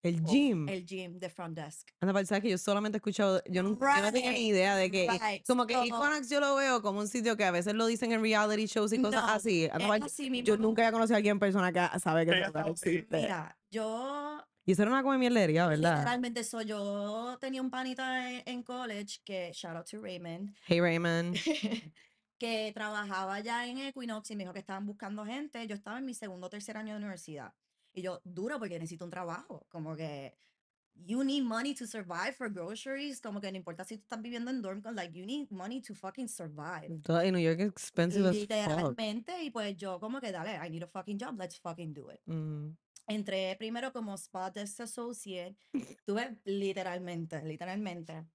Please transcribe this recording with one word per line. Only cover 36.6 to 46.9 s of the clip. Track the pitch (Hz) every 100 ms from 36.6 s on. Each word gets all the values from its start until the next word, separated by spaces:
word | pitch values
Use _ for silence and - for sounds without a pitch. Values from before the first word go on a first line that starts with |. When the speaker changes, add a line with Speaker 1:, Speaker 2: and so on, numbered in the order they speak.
| 151 175 - 160
Speaker 1:
Todo, | 147 160
y | 185
New | 185
York | 165 165
es | 202
expensive | - - - 170 202 190
as | 208
fuck. |
Speaker 2:
Literalmente, | 208 214 208 156 160 175 220 220 226 359
y | 311
pues | 226 208 185
yo | 190 180
como | 214 262
que, | 240
"Dale, | 180 180 190
I | 170
need | 165
a | 170
fucking | 196 185 202
job, | 240 226
let's | 180 -
fucking | 175 165 165
do | 147 131
it". | 135 -
Speaker 1:
Mm. | 160 156 151 151 160 _ - -
Speaker 2:
Entré | 214 202 190 190 196
primero | 220 233 262
como | 254 220 196
spa | - 190 185
desk | 190 202 -
associate. | 226 - 240 - 196 180 180 202 _
Speaker 1:
<laughs> | 277 - - -
Speaker 2:
Tuve | 208 254 214
literalmente, | - 196 196 190 185